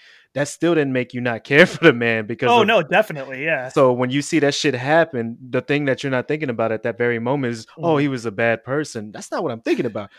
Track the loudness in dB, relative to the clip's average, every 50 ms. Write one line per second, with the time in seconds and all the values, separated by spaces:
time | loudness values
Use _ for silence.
0 | _ -20 -20 _ _ _ -6 -4 -4 -4 -4 -2 0 2 2 2 0 0 0 -2
1 | -4 -4 -6 -6 -4 -4 -4 -4 -4 2 6 6 6 6 4 4 4 4 6 4
2 | 2 0 0 -2 -2 -6 -6 -2 0 2 4 4 4 4 2 2 2 2 2 2
3 | 2 0 -4 -10 -10 -10 -10 -6 -4 -2 -2 -4 -4 -2 2 4 4 4 4 2
4 | 0 0 0 -2 -2 0 0 2 2 2 2 2 0 0 0 0 0 2 4 4
5 | 4 2 0 -4 -6 -6 -8 -10 -8 -4 -4 -4 -2 0 -2 0 0 0 -2 -2
6 | -2 -2 -2 -2 -2 -2 -4 -4 -4 -4 -2 -2 -2 -2 -2 -2 -4 -6 -4 -2
7 | -2 0 0 0 -2 -2 -2 -2 -2 -4 -6 -8 -12 -16 -12 -4 0 0 2 2
8 | 2 0 -2 -4 -6 -6 -4 0 0 0 0 0 -4 -4 -4 -4 -4 -6 -8 -12
9 | -12 -12 -14 -16 -12 -8 -6 -4 -4 -4 -6 -4 -2 -2 -2 0 -2 -4 -6 -8
10 | -10 -12 _